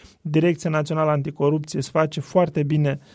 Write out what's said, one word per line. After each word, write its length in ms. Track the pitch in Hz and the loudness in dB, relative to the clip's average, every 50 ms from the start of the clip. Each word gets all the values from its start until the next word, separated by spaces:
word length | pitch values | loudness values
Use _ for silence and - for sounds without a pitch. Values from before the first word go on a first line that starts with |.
| - - - _ | -20 -20 -20 _
Direcția 500 | _ 160 147 160 160 175 170 156 - 175 | _ -2 0 2 2 2 2 0 -2 -2
Națională 400 | 156 156 151 147 160 156 156 156 | -2 -2 -2 -2 -2 0 2 2
Anticorupție 680 | 151 143 139 147 147 - 143 143 151 156 147 - - 147 | 2 0 -2 -4 -4 0 0 2 2 0 -2 -4 -6 -6
își 120 | 135 - | -6 -2
face 300 | - 165 160 151 - - | 0 0 0 0 -2 -6
foarte 420 | 143 - - 185 180 165 147 160 147 | -10 0 2 2 2 2 0 -2 -2
bine, 360 | 143 151 151 151 143 135 135 - - - | 0 2 2 2 0 0 -4 -8 -16 -20